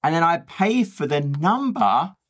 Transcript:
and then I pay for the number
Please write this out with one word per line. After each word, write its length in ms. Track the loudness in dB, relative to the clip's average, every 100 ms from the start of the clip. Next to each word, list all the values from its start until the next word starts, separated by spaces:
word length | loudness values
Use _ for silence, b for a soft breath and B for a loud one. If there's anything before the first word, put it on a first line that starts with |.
and 100 | 0
then 80 | 2
I 160 | 2 0
pay 460 | -6 -2 0 2
for 240 | -2 -4 -2
the 120 | -2
number 920 | -2 -2 0 0 -2 0 2 2 -2 -8